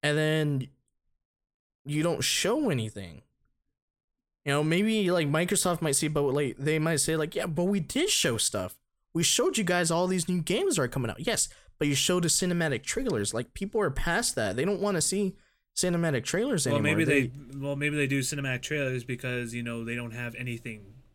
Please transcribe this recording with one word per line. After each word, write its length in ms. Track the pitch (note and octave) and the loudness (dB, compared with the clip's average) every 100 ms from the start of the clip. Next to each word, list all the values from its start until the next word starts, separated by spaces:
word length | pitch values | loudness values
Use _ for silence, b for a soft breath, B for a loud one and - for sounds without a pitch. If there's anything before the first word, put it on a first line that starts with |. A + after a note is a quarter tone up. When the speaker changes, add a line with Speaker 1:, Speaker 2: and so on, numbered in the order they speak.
Speaker 1:
and 140 | D3 D3 | 2 2
then 520 | D#3 D#3 D3+ C#3 A#2 _ _ _ _ _ _ _ _ _ _ _ | 2 2 2 0 -4 _ _ _ _ _ _ _ _ _ _ _
you 180 | - D3 | -6 0
don't 200 | E3 E3 | 0 2
show 460 | - - F3 C4 C#4+ | 0 0 2 2 2
anything? 520 | C3+ A2 G#2 F#2+ D2+ - _ _ _ _ _ _ _ _ _ _ _ | 0 -2 -8 -12 -16 -20 _ _ _ _ _ _ _ _ _ _ _
You 80 | - | 0
know, 120 | C#3+ | 2
maybe, 460 | D#3 E3+ G#3+ A3 F#3+ | 4 4 4 2 4
like, 180 | F3+ D3 | 2 2
Microsoft 540 | D3+ F3+ G3+ F#3 E3+ | 2 2 2 2 0
might 140 | D#3+ C3+ | 0 2
see, 120 | D#3 | 0
but, 140 | D#3 | 2
like, 340 | C#3+ C3+ C#3+ - | 2 2 0 -2
they 200 | C#3 D#3 | 0 0
might 220 | D#3 E3 | 2 0
say, 160 | - D#3+ | 0 0
like, 180 | D#3 | -2
"Yeah, 120 | A#3 F#3+ | -4 -4
but 180 | D#3 | 0
we 160 | F3+ G3+ | 0 0
did 280 | D3+ B3+ F#4 | 0 -2 0
show 300 | - D#3 A2+ | 2 2 0
stuff. 400 | - G#2 F#2 - _ _ _ | 0 -2 -6 -10 _ _ _
We 100 | E3 | 0
showed 360 | E3+ - F4 A3+ | 2 4 2 2
you 60 | |
guys 260 | F3+ F3+ E3+ | 2 2 2
all 160 | E3 F#3 | 2 2
these 200 | F#3 E3+ | 0 0
new 120 | F3+ | -2
games 360 | D#3+ G3 G4 A3+ | 0 0 2 0
that 60 | |
are 60 | B2 | 0
coming 220 | - A#2 | 0 -4
out." 160 | - D#3+ | -4 -2
Yes, 240 | A3 - B B _ | 0 -2 B B _
but 80 | D3 | 0
you 80 | |
showed 300 | C#3 - F3+ | 2 2 2
the 40 | E3 | 2
cinematic 540 | - F3+ E3+ E3 A#2+ | 2 2 0 0 0
trailers. 520 | - - C4 - - | -2 -2 0 0 0
Like, 180 | A2+ B2 | -4 -6
people 260 | - G3 A3+ | -8 -4 0
are 80 | F#3+ | 0
past 460 | C#3 - E3+ - - | 0 0 0 0 0
that. 200 | G#2+ G#2+ | -2 0
They 80 | |
don't 160 | E3 G3+ | 0 0
wanna 220 | G3+ F#3 | 0 0
see 340 | D3+ F#3+ G3 - b b b - | 0 0 -2 -4 b b b -2
cinematic 480 | F3+ F3 E3+ C3+ | 0 2 0 0
trailers 400 | A#2+ E3+ B3 G#3+ C3 | -2 -2 0 0 0
Speaker 2:
Well, 100 | - | 2
Speaker 1:
anymore. 200 | D3 D3+ | 2 2
Speaker 2:
maybe 80 | |
Speaker 1:
They 220 | D#3+ C#3+ B2+ | 4 4 2
Speaker 2:
they, 320 | C3+ - C#3 | -4 -14 -8
well, 180 | C#3 C#3 | -6 -2
maybe 200 | D3 D3 | -2 0
they 100 | C#3 | 0
do 140 | C#3 | 0
cinematic 420 | C3 D3 C#3 B2+ | 0 -4 -4 -4
trailers 420 | - D3+ C3+ B2+ | -4 -2 -2 -4
because, 480 | A2+ B2 B2+ B2 A#2+ | -4 -6 -4 -4 -4
you 80 | A#2+ | -6
know, 220 | A#2+ A#2 | -6 -6
they 100 | A#2 | -6
don't 160 | A#2+ A#2+ | -6 -8
have 220 | A2+ A#2+ | -8 -10
anything 600 | A#2 B2 A#2 A#2+ A2 G2 A#2+ - | -8 -8 -8 -8 -14 -16 -20 -20